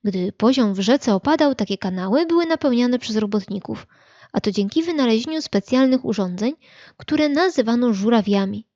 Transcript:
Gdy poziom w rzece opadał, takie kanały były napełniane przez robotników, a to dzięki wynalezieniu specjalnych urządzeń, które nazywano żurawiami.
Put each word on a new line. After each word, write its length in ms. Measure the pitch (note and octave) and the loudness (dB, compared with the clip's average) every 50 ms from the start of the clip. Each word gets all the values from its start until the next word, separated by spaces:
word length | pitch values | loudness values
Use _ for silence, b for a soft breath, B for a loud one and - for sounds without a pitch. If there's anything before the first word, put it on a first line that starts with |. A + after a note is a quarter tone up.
| - | -4
Gdy 280 | G3+ F#3 F#3 F3+ G3+ | -2 -2 -2 -4 -4
poziom 420 | - _ G#3+ A#3 C4+ C4+ A#3+ G#3 G3 | -2 _ 2 2 4 4 2 0 0
w 60 | F#3+ | 0
rzece 340 | F#3+ G3+ B3+ D4 - A3 G3+ | 0 2 0 2 2 0 0
opadał, 400 | F#3 - C#4 D#4 D#4 D#4 C#4+ C4 | 0 2 0 2 2 2 0 2
takie 240 | - G3+ - G3 - | -2 -4 -4 -4 -6
kanały 480 | - F#3+ F#3 F#3 F3+ F#3+ G#3+ D4 F4 | -4 -6 -4 -4 -2 0 0 0 2
były 200 | E4 E4+ E4+ E4+ | 2 2 2 2
napełniane 520 | D#4+ E4 D#4+ - C#4+ A#3+ A#3 B3 B3 B3 B3 | 2 -2 0 0 0 2 2 2 2 0 -2
przez 180 | - - G#3+ | -2 -2 -2
robotników, 720 | A3 G#3+ G3+ G#3 G#3 G3 - A3 G3 - - - - - b b b b b b b b b | -2 -2 0 -2 -4 -4 -4 -10 -10 -8 -10 -12 -12 -12 b b b b b b b b b
a 80 | - G#3+ | -6 -4
to 120 | - G#3+ | -2 -2
dzięki 300 | F#3 G#3 G3 G3 - D#4+ | -2 0 -2 0 0 -2
wynalezieniu 600 | E4 E4+ E4+ D4 C4+ A#3+ A3 A3 B3 D#4+ D#4+ D#4+ | -2 0 0 0 2 2 2 0 0 -4 -6 -6
specjalnych 640 | - - - - - - B3+ B3+ C4+ C4 C4 B3+ - | -6 -2 -4 -4 -2 0 2 2 4 4 2 0 0
urządzeń, 500 | - G#3+ - G3 F3+ F3 F3+ G#3 B3 D#4 B B B B B B B B | -4 -2 -2 -2 -4 -4 -4 -4 -4 -4 B B B B B B B B
które 320 | B - - D4+ C#4+ D4+ D4 | B -6 -2 0 0 2 2
nazywano 640 | C#4+ D4+ F4+ F#4+ E4+ - A3+ A3+ A#3 A#3+ B3 B3 | 2 2 0 2 2 0 0 2 0 2 2 0
żurawiami. 760 | G#3+ F#3+ G3 A3 A#3+ A3+ G3 G3+ G3+ G3 G3 F#3+ G3+ G#3 A3+ _ _ | 0 0 2 2 2 2 2 2 0 0 0 -2 -6 -8 -12 _ _